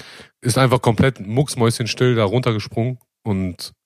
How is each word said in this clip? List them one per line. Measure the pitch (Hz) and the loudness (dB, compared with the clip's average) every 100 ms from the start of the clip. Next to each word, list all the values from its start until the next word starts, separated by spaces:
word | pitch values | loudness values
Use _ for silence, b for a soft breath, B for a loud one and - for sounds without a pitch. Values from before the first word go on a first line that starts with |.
| B B B _ | B B B _
ist | 127 131 | -2 2
einfach | 131 127 | 2 4
komplett | 123 107 135 - 98 | 2 2 2 0 -4
mucksmäuschenstill | 120 147 127 113 - 110 - 127 117 | -2 -2 0 0 0 -4 0 2 2
da | 101 | 2
runtergesprungen | 120 127 107 - - 120 123 _ _ | 2 0 -2 -4 -4 -4 -6 _ _
und | 113 95 92 87 - _ | -4 -2 -2 -6 -16 _